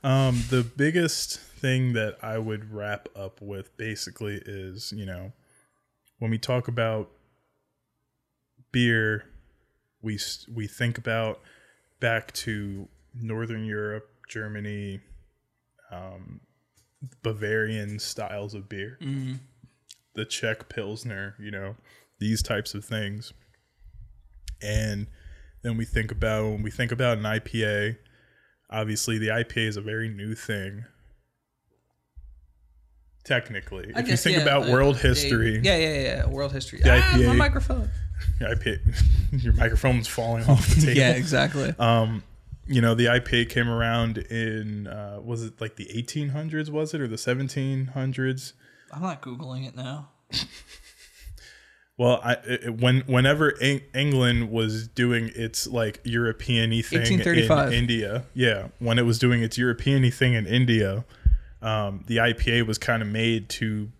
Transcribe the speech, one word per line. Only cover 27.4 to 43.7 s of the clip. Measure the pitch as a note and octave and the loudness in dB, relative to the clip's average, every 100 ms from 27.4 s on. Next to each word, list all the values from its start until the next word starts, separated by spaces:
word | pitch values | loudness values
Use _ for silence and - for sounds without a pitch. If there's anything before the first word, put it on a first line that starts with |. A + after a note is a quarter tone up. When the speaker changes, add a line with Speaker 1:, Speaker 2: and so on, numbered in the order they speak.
| - A2+ G#2+ | -4 -4 -2
Speaker 1:
A, | G#2 G#2 A2+ _ _ _ _ _ _ _ | 0 -2 -6 _ _ _ _ _ _ _
obviously | A2 A2 G#2+ - A2 | -6 -4 -4 -2 -2
the | G#2+ | 0
I | A2+ | -2
P | A#2 - | -2 -2
A | A2 | -2
is | G#2 | -4
a | |
very | G#2+ A2 A2+ | -8 -6 -6
new | G2+ G#2+ A2 | -8 -10 -10
thing. | - G#2 F#2+ G2+ A#2 _ _ _ _ _ _ _ _ _ _ _ _ - - - _ _ _ _ _ _ _ _ - | -6 -6 -6 -12 -16 _ _ _ _ _ _ _ _ _ _ _ _ -20 -20 -20 _ _ _ _ _ _ _ _ -2
Technically, | A#3+ - G3+ - F#3+ F3+ - | -2 -2 -10 -10 -14 -8 -6
Speaker 2:
I | |
Speaker 1:
if | B3 | 0
you | |
Speaker 2:
guess, | - | 2
Speaker 1:
think | - F3+ | 2 4
Speaker 2:
yeah, | |
Speaker 1:
about | D3 C#3 | 4 4
Speaker 2:
like, | B2 | 4
Speaker 1:
world | B2+ C#3 C3 | 4 6 6
Speaker 2:
they, | E3+ | 4
Speaker 1:
history, | D#3+ C#3 A#2+ A2+ A2 | 4 2 2 2 2
Speaker 2:
yeah, | D#3 E3+ | 2 4
yeah, | D#3+ D3 | 2 0
yeah, | B2+ B2 B2+ | -2 0 -2
world | C3+ C#3 | -2 -4
history. | C3+ - - | -4 -8 4
Speaker 1:
the | - | 8
Speaker 2:
Ah, | - B2+ | 8 8
my | - | 6
Speaker 1:
I | |
P | - | 6
A, | |
Speaker 2:
microphone. | - - C4+ - B3+ G#3+ - - - - - | 6 6 2 0 -2 -2 -4 -6 -4 -2 0
Speaker 1:
I | - - | 0 0
P | A2+ | -2
A, | G#2+ - - - | 2 2 6 6
<laughs> | - - C3+ | 8 4 0
your | A#2 | 4
microphone's | A2 A2+ A2+ C3+ B2 A2 | 6 6 4 4 2 0
falling | - A#2 A#2 A2+ | -2 0 2 6
off | C3 - | 6 8
the | - | 6
Speaker 2:
<laughs> | D3+ | 8
Speaker 1:
table. | B2 | 6
Speaker 2:
Yeah, | B2+ | 6
exactly. | B2 C#3 C3 C3+ C#3+ C3 - | 4 2 2 2 0 -2 2
Speaker 1:
Um, | A#2 A#2 A2+ A2 - - - - - | 4 4 2 -2 -10 -20 -18 -16 -2
you | C3 | 2
know, | A#2 A#2 | 4 4
the | A#2+ | 4
I | B2 | 2
P | - A#2+ | 2 0
A | A#2 | 0
came | B2 | 0
around | A#2+ | 0